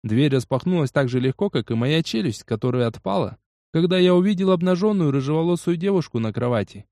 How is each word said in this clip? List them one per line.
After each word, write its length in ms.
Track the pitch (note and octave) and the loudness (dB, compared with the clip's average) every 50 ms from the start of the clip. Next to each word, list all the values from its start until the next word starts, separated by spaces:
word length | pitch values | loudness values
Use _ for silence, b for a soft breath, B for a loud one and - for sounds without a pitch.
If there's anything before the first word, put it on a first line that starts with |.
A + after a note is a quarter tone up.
| - | -4
Дверь 300 | G#2+ G#2+ A#2+ D3 D3+ C3+ | -2 0 2 2 2 2
распахнулась 580 | C3 A2 _ C3+ B2 - F3 F#3 E3+ D3 C3 | 0 -2 _ -4 -2 0 0 0 0 0 0
так 180 | _ D3+ C3+ B2 | _ 0 0 0
же 100 | B2 B2+ | 0 0
легко, 300 | B2 C3 C3+ - G3+ G#3 | -2 -2 -2 -2 -4 -2
как 200 | - C#3+ A2 - | -2 -4 -4 -2
и 60 | A#2 | -2
моя 260 | A#2 A#2+ C3+ D#3 E3 | -2 0 0 0 0
челюсть, 420 | D#3+ - - A3+ G3 D3 G2+ - - | -2 -2 -4 -2 -2 -2 -4 -6 -6
которая 440 | - A#2 G#2+ - B2+ B2 B2+ A#2+ | -6 -6 -2 -2 -2 0 0 -2
отпала, 500 | A#2 G#2+ - _ - - F#3+ C#3 F#2 - _ _ _ _ _ _ _ - | -2 -4 -6 _ -4 -2 -2 -2 -4 -6 _ _ _ _ _ _ _ -2
когда 260 | D#3+ F3 F3 F#3 F#3 | 0 0 2 2 2
я 160 | F3+ F3+ F3+ | 4 4 4
увидел 360 | F3+ F3+ G#3 G#3 F3+ F#3+ F#3 | 4 4 2 0 0 2 2
обнажённую 600 | F#3 E3+ E3+ F#3 F#3 F3 G3 G#3+ G#3+ F#3+ E3+ C#3+ | 2 2 2 0 0 2 0 0 2 2 2 2
рыжеволосую 640 | C3+ C#3 C3 C#3 D#3 D#3+ E3 F3 F3 E3 - F3 F3 | 2 0 0 0 -2 0 0 0 0 0 0 -2 -2
девушку 440 | E3+ F3 G3 G3+ F3+ D3+ - - A#2 | 0 0 0 0 0 -2 -2 -4 -2
на 120 | A2+ A2 | -2 -2
кровати. 540 | G2+ A2+ A#2 B2 B2 A2 G2 - - - - _ | -2 -2 -2 0 0 0 0 -2 -8 -20 -20 _